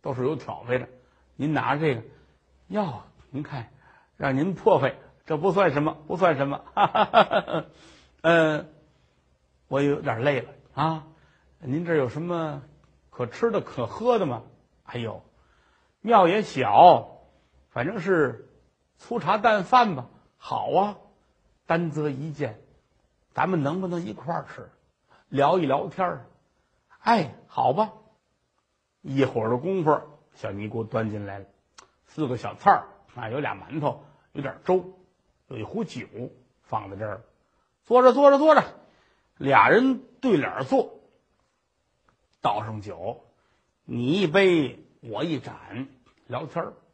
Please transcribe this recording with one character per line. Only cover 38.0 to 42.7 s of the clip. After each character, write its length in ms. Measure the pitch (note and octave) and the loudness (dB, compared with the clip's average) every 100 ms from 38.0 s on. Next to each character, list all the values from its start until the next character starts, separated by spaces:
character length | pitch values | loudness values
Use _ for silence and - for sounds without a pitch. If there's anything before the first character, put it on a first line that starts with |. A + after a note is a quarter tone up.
着， 120 | B3+ | 8
坐 180 | A#3+ C#4+ | 8 6
着， 80 | C#4 | 8
坐 160 | D#4 C#4 | 6 4
着。” 80 | - - _ _ _ _ _ - | 2 -8 _ _ _ _ _ -6
俩 320 | C#3 A#2+ A#2 | 4 6 8
人 320 | G3+ C4 A#3+ - - | 6 4 -2 -8 -6
对 160 | C4 F3+ | 0 0
脸 120 | G#2 | 0
儿 140 | G2 | -6
坐， 360 | C3+ C4 - - _ _ _ _ _ _ _ _ _ _ _ _ _ _ | -2 -2 -2 -8 _ _ _ _ _ _ _ _ _ _ _ _ _ _
倒 220 | A#2 G#2 | -4 -4
上 180 | A2 | -6